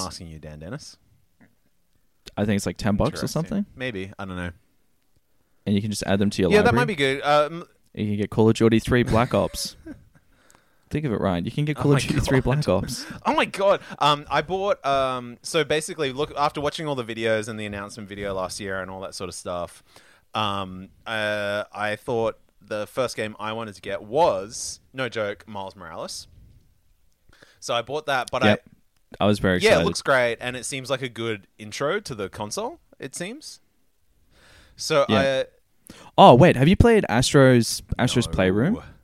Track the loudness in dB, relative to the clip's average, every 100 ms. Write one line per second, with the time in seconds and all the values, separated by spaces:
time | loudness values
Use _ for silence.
0 | -6 -10 -16 -16 -16 -14 -12 -14 -16 -20
1 | _ _ _ _ _ _ _ _ _ _
2 | _ _ -12 -4 -2 0 -2 -4 -2 0
3 | 0 -2 -6 -4 -4 -4 -6 -8 -8 -8
4 | -10 -10 -10 -8 -8 -10 _ _ _ _
5 | _ _ _ _ _ _ -2 0 -2 -4
6 | 0 0 0 2 4 6 6 4 2 0
7 | 0 0 2 2 2 -4 -14 _ _ -6
8 | -4 -2 0 4 4 6 4 4 4 2
9 | 2 2 2 0 -2 -4 -10 -12 -18 -20
10 | _ _ _ _ _ _ _ _ -10 -6
11 | -4 -2 -2 -2 -2 -4 -4 0 2 4
12 | 2 -2 2 2 2 0 0 0 -2 -8
13 | -12 -6 -2 0 0 0 2 2 -2 0
14 | 2 2 0 -2 -2 -2 -2 -2 0 0
15 | 0 -4 -8 -14 -4 -2 0 -2 -2 -4
16 | -4 -4 -4 -2 -2 -2 -4 -4 -4 -4
17 | -6 -2 0 0 -2 -8 -8 -8 -12 -14
18 | -14 -8 -6 -4 -6 -6 -8 -6 -8 -10
19 | -12 -10 -10 -10 -8 -8 -8 -12 _ -20
20 | -20 _ _ -4 -2 -4 -6 -12 -16 _
21 | -8 -4 -2 -2 -4 -4 -6 -6 -6 -6
22 | -4 -2 -2 -4 _ _ -10 -8 -6 -4
23 | -4 -4 -8 -8 -8 -8 -10 -12 -10 -10
24 | -4 0 2 0 -6 -12 -12 -14 _ -8
25 | -6 -4 -6 -6 -12 -12 -12 -14 -16 -12
26 | -12 -14 -18 -20 -20 -20 _ _ _ _
27 | _ _ _ _ -20 _ -6 -4 -4 -6
28 | -2 -2 -2 2 2 2 -4 _ _ _
29 | _ -2 0 2 2 4 4 4 2 -2
30 | 0 2 2 -2 -8 -8 -10 -10 -6 -6
31 | -6 -6 -6 -6 -10 -18 -12 -6 -4 -4
32 | -6 -8 -8 -8 -8 -8 -8 -12 _ -16
33 | -14 -12 -12 -12 -18 -20 _ _ _ _
34 | _ _ _ _ _ -20 -20 -10 0 2
35 | 4 2 2 0 -4 _ _ _ -20 -20
36 | -2 8 10 12 8 6 6 8 8 6
37 | 4 2 4 6 8 6 4 -4 -6 -2
38 | 0 0 0 2 2 2 0 -2 -8 -20